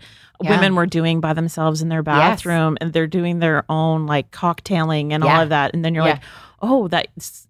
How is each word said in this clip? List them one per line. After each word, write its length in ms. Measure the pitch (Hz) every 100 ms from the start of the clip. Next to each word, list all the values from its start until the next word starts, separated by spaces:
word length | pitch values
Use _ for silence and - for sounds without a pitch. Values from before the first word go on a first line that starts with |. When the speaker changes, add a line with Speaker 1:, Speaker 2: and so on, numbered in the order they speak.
| - - - -
Speaker 1:
Yeah. 120 | 165
Speaker 2:
women 240 | 202 190 185
were 100 | 170
doing 360 | 165 165 165
by 120 | 156
themselves 480 | 160 165 - 160 156
in 80 | 165
their 140 | 160 151
Speaker 1:
Yes. 380 | 147 175 220
Speaker 2:
bathroom, 340 | 180 170 160 156
and 140 | 165
they're 140 | 160 160
doing 320 | 185 175 170
their 260 | 165 156 -
own, 360 | 156 160 160 151
like, 240 | 147 127
cocktailing 840 | - 175 - - 185 160 156 147
and 100 | 151
all 60 | 156
Speaker 1:
Yeah. 100 | 156
Speaker 2:
of 80 | 160
that. 240 | 151 139
And 100 | 170
then 120 | 165 165
you're 100 | 160
Speaker 1:
Yeah. 60 |
Speaker 2:
like, 100 | 143 - - - _
"Oh, 260 | 220 262 185
that 180 | 170 - -
s-, 300 | - -